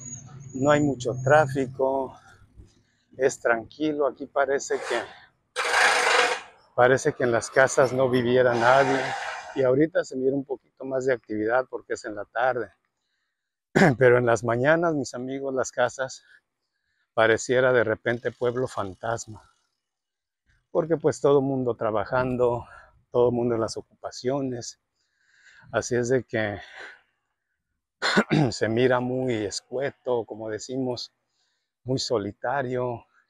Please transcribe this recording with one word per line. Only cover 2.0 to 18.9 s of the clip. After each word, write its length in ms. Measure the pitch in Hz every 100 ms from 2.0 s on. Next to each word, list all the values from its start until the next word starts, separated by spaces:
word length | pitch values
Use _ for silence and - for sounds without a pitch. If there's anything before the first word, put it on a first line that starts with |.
| 131 - - - - - - _ _ _ _ -
es 240 | 131 -
tranquilo. 680 | 127 117 107 - 151 147 139
Aquí 200 | 120 135
parece 500 | 143 135 139 - 135
que, 240 | - 120 95 - - _ _ - - - - - - - - - - _ _
parece 400 | - 123 131 151
que 100 | -
en 80 | 123
las 180 | 113 -
casas 420 | 135 131 - 127
no 160 | 127 131
viviera 440 | 127 120 127 123
nadie, 460 | 120 120 135 135 135 131 - - - -
y 80 | 139
ahorita 420 | 127 135 160 180
se 120 | 156 131
mira 180 | 131
un 100 | 139
poquito 400 | 135 123 _ -
más 220 | 135 131 131
de 80 |
actividad 520 | 120 - 107 107 127 127
porque 240 | 113 -
es 100 | 113
en 100 | 117
la 100 | 104 101
tarde, 460 | 117 127 123 101 _ _ _ _ _ _ _ _ _ _
<clears throat> 240 | 196 175 120
pero 200 | 127 123
en 80 | 120
las 180 | 117
mañanas, 500 | 117 120 139 165 170
mis 200 | 147 120
amigos, 400 | 127 131 135 139
las 180 | 131 117
casas 520 | - 120 - 131 - _ _ _ _ _ _ _ _ _
pareciera 580 | 113 113 110 - 127 131
de 120 | 123
repente 480 | 107 107 120 120 120
pueblo 360 | - 123 123 127
fantasma, 840 | 113 98